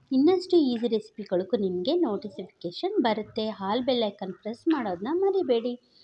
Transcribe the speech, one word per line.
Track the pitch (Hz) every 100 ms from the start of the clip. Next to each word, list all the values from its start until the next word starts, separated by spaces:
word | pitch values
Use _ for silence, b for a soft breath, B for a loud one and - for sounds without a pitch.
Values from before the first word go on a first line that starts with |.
| _
ಇನ್ನಷ್ಟು | 262 302 370 - 349
ಈಸಿ | 269 233 233
ರೆಸಿಪಿಗಳಿಗೂ | 214 - - 196 180 190 220
ನಿಮಗೆ | 190 180 196
ನೋಟಿಫಿಕೇಷನ್ | 349 311 185 208 - 180 _ 170 - 330 415
ಬರುತ್ತೆ. | 233 214 208 - 220
ಹಾಲ್ | 190 190 240
ಬೆಲ್ | 254 247
ಐಕಾನ್ | 208 202 190
ಪ್ರೆಸ್ | 180 208 240 330
ಮಾಡೋದನ್ನ | 302 214 175 220
ಮರಿಬೇಡಿ. | 349 392 381 262 233 247 247 b b